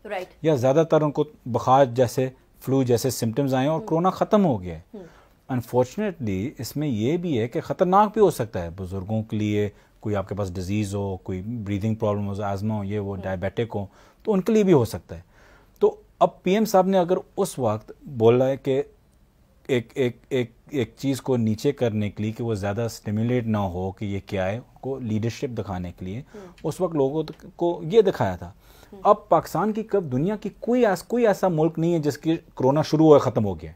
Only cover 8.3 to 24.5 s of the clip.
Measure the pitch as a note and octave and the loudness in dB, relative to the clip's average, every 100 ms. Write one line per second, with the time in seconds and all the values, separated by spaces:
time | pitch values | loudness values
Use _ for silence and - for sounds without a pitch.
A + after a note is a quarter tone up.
8.3 | - A2+ G2 E2+ F2+ F#2 G2 F#2+ A2 A2 | 2 -4 -4 -8 -8 -8 -8 -4 -4 -4
9.3 | G#2+ G#2 G#2 G#2 - _ _ A2+ G#2 F#2+ | -4 -2 0 -2 -6 _ _ -4 -4 -4
10.3 | G2 G2 F2+ F2+ G#2 G2+ G2+ G2+ F#2+ - | -6 -6 -6 -4 -2 -2 -4 -6 -8 -8
11.3 | F#2 G2+ A#2+ G2+ G2+ A2 A2 G#2+ G#2 G2+ | -8 -8 -8 -6 -4 -2 -2 -2 -2 -4
12.3 | G2 G2+ G2+ G#2+ G#2+ G2 G#2 G2 G2 F#2+ | -6 -4 -4 -4 -4 -4 -4 -6 -6 -6
13.3 | F#2+ F#2+ - A2+ G#2 G2+ _ - _ - | -4 -6 -4 -4 -4 -8 _ -20 _ -2
14.3 | G3 F#3 A3 F#3+ D3+ A2 F2+ - E2 - | 0 2 2 6 4 4 -4 -12 -18 -18
15.3 | _ - - _ - G3+ - _ - F3 | _ -20 -20 _ 0 0 0 _ 0 0
16.3 | - F#3 G3+ A3 F#3+ F#3 G3 F3 F#3 - | 0 0 2 4 4 4 2 2 0 -2
17.3 | - G3 - A#2 G#2+ - - - C3 A2+ | -4 -4 -2 -2 -2 -6 -20 -14 4 6
18.3 | B2 C3 C3+ C#3+ C3 C#3+ _ _ _ _ | 6 4 0 -2 -2 -2 _ _ _ _
19.3 | _ _ _ - B2+ A#2+ - B2 - - | _ _ _ -2 -2 -2 -2 -2 -2 -4
20.3 | C3 B2 _ - C#3+ A2+ - C#3 C3 - | -4 -4 _ -8 -4 -4 -4 -4 -4 0
21.3 | B2 A2 G#2+ C#3+ C#3 A#2+ G#2+ G#2 - G#2+ | 0 2 0 -2 0 -2 -2 -4 -4 -6
22.3 | A2 A#2 G#2+ G2+ G2+ A#2 - A2 G#2 A#2 | -4 -4 -4 -4 -4 -6 -6 -6 -2 0
23.3 | B2+ A2+ G#2 G2 F2+ F#2+ F#2+ G#2 G2 - | 0 0 -2 -2 -4 -6 -6 -6 -8 -6
24.3 | G2 F#2 | -4 -2